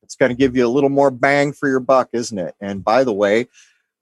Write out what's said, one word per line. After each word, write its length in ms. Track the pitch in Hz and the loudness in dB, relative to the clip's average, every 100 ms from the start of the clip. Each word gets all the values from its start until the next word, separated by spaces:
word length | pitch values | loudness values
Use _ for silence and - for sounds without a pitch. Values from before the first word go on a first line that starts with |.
It's 140 | - - | -10 -2
gonna 180 | 131 | 0
give 240 | 123 135 127 | 2 0 2
you 80 | 120 | 0
a 20 | |
little 220 | 139 139 | 2 0
more 220 | 139 139 | 2 0
bang 420 | 123 139 143 143 | 0 0 0 0
for 160 | - 143 | -2 -2
your 120 | 131 | -2
buck, 280 | 127 131 120 | 2 0 0
isn't 260 | 117 113 101 | -4 -6 -6
it? 160 | 82 - | -8 -8
And 240 | 101 98 | -10 -6
by 200 | 98 123 | 0 2
the 100 | 131 | 2
way, 340 | 98 101 110 127 _ _ _ _ _ | 0 2 0 -2 _ _ _ _ _